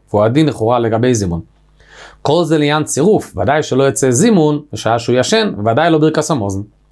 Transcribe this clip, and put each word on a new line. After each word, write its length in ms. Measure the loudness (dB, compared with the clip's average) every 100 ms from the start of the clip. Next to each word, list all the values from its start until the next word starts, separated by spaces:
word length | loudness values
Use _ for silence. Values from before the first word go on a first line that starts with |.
| _
והוא 140 | 0
הדין 220 | 2 2 0
לכאורה 340 | 0 0 0
לגבי 360 | 0 0 0 0
זימון. 260 | -2 -6 -8 _ _ _ _ -20 -20 -6
כל 220 | -2 0
זה 140 | 2 0
לעניין 260 | 0 0
צירוף, 500 | -2 0 2 2 -2 -4
ודאי 260 | -2 0
שלא 240 | 0 0 0
יצא 240 | 0 0
זימון, 500 | 2 2 2 2 -2 -6
בשעה 260 | -6 -2 -2
שהוא 200 | 0 0
ישן, 340 | 0 0 -2 -2 -2
ודאי 260 | 0 2
לא 60 | 2
ברכת 320 | 2 0 -2
המזון. 340 | -2 -4 -6 -10 _ _